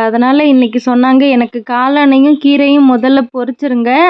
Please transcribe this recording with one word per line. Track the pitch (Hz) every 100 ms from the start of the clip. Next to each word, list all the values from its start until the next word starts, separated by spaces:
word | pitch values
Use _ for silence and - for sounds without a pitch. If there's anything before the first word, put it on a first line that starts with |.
அதனால | 226 233 247 277
இன்னைக்கு | 302 262 247 233 247
சொன்னாங்க, | 247 254 262 277
"எனக்கு | 247 240 240 214
காளானையும் | 240 262 294 285 269 277 302
கீரையும் | 277 285 277 285 277
முதல்ல | 247 254 269 240
பொரிச்சிருங்க, | 262 240 247 285 247 233 262 349